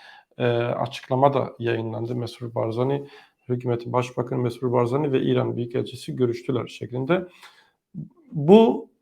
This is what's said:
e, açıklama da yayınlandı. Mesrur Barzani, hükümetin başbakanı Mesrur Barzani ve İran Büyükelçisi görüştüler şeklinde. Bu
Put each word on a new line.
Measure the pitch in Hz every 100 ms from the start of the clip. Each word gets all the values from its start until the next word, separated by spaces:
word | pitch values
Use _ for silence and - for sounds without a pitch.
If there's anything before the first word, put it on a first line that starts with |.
| - - _ -
e, | 123 117
açıklama | 120 - 123 - - 131 139
da | 135 117 -
yayınlandı. | 117 113 113 113 117 123
Mesrur | 120 - 120
Barzani, | 113 113 113 131 143 139 - - _ -
hükümetin | 123 123 117 120
başbakanı | 123 123 - 123 131
Mesrur | 123 - 127
Barzani | 123 120 139 147
ve | 131
İran | 135 123 117 117
Büyükelçisi | 120 127 110 - - 135
görüştüler | 123 117 - 117 -
şeklinde. | - 127 127 135 185 180 - - - _ _ _ 160 - 349 285
Bu | 156 147 220 233 - - _